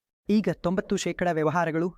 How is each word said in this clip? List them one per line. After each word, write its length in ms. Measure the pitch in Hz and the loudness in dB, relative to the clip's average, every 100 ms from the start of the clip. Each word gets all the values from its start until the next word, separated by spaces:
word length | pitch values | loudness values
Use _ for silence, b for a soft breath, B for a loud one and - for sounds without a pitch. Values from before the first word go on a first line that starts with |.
| _ _ - | _ _ 0
ಈಗ 200 | 214 190 | 2 2
ತೊಂಬತ್ತು 440 | 156 175 190 - 190 | -2 -2 -2 -2 -2
ಶೇಕಡ 320 | 175 170 180 | -2 -2 0
ವ್ಯವಹಾರಗಳು 640 | 160 156 170 165 160 175 | 2 2 2 0 0 -2